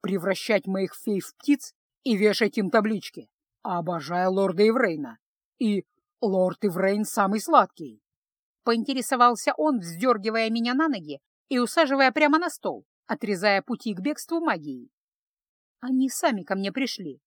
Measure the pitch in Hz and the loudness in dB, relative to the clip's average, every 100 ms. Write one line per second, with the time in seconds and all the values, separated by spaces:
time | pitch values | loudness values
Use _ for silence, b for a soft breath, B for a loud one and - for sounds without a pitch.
0 | - 190 175 185 - 208 190 190 190 - | -4 -4 -2 -4 -2 -2 0 -4 -4 -6
1 | - 202 - - - 285 - _ _ _ | -4 -4 -6 -12 0 0 0 _ _ _
2 | - 208 214 196 208 214 196 220 208 214 | -2 2 2 2 0 0 0 2 2 -4
3 | - - - _ _ _ 226 175 165 170 | -6 -18 -20 _ _ _ -6 -6 -4 -6
4 | 139 175 185 190 196 170 214 233 226 160 | -4 0 0 2 0 4 4 6 2 0
5 | 131 113 _ _ _ _ 226 202 - _ | -8 -12 _ _ _ _ 0 0 -4 _
6 | _ _ 220 190 185 180 208 165 190 202 | _ _ -2 2 0 0 -4 0 0 0
7 | 214 - 196 214 - 302 190 - 151 110 | -2 0 0 0 4 4 4 -2 -16 -16
8 | _ _ _ _ _ _ - 233 214 262 | _ _ _ _ _ _ -2 0 0 -4
9 | 233 254 240 233 - - 302 262 170 165 | -2 4 4 4 -2 0 0 0 -4 -2
10 | 254 226 202 220 226 226 233 262 320 233 | 0 2 0 -2 0 0 0 0 0 0
11 | 151 139 _ _ _ 254 240 - 311 269 | -6 -14 _ _ _ -2 0 2 2 4
12 | 262 302 302 311 349 - 202 123 _ _ | 4 4 4 4 0 -6 -8 -8 _ _
13 | _ - - 190 208 196 - 226 - 185 | _ -6 -4 0 2 0 0 -6 -6 -4
14 | 190 302 - 330 330 190 143 127 117 _ | -4 -6 -6 -4 -2 -4 -6 -14 -14 _
15 | _ _ _ _ _ _ _ _ 247 262 | _ _ _ _ _ _ _ _ 0 2
16 | 262 - 330 214 175 190 196 190 - - | 2 0 -2 -2 -4 -4 -4 -2 -4 -4
17 | 175 127 | -10 -12